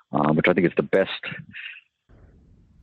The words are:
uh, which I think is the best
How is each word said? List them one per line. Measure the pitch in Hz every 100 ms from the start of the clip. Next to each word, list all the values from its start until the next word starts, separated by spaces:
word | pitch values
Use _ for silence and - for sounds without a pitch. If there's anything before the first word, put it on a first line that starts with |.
| _
uh, | 71 73
which | 78 85
I |
think | 90 85
is | -
the |
best | 71 95 95 - - - - - - - _ _ _ - - - - - _ _